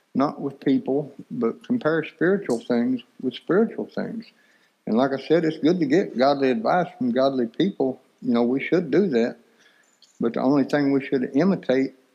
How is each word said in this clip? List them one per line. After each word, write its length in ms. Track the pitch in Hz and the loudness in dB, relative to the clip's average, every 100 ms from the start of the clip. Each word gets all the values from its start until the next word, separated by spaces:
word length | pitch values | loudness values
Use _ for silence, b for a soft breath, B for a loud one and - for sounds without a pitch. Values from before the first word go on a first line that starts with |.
| b - | b -2
not 260 | 143 - | -2 -2
with 180 | 143 - | -8 -4
people, 540 | - 135 - 135 139 - - | 0 0 0 -2 -4 -12 -12
but 340 | - 117 - | -4 -4 -4
compare 400 | - 127 151 160 | -4 -2 0 -2
spiritual 560 | 151 - 165 196 202 117 | -4 -2 0 0 -2 -4
things 440 | - 120 120 127 - - | -2 -2 0 -2 -6 -10
with 140 | 131 123 | -8 -6
spiritual 500 | - 175 226 - - | 0 2 2 -2 -10
things. 400 | - - - - _ b b b b - | -8 -8 -8 -14 _ b b b b -2
And 80 | 110 | 0
like 160 | 135 | 0
I 80 | 135 | 0
said, 240 | - 160 | 0 2
it's 140 | 160 156 | 2 0
good 240 | 147 185 | 2 2
to 40 | 143 | 2
get 320 | 175 202 110 | 2 0 2
godly 320 | 135 139 135 | 2 2 2
advice 380 | 117 113 175 170 - | 0 0 0 -2 -4
from 140 | 127 | -2
godly 340 | 123 135 135 113 | 2 0 0 -2
people. 560 | - 165 - 135 127 _ - | 0 -2 0 -4 -4 _ -10
You 120 | - | -2
know, 100 | 117 | 2
we 200 | 120 135 | 2 0
should 260 | - 165 160 | 0 0 2
do 200 | 156 202 | 2 2
that. 260 | 120 113 - _ b b b b b _ - | 2 0 -4 _ b b b b b _ -4
But 180 | 117 - | -2 0
the 40 | |
only 240 | 127 143 | 2 2
thing 300 | 135 147 139 | 2 0 2
we 120 | 139 135 | 0 0
should 240 | 135 123 135 | -2 0 2
imitate 580 | 180 175 - 131 135 - _ | 2 2 0 0 0 -6 _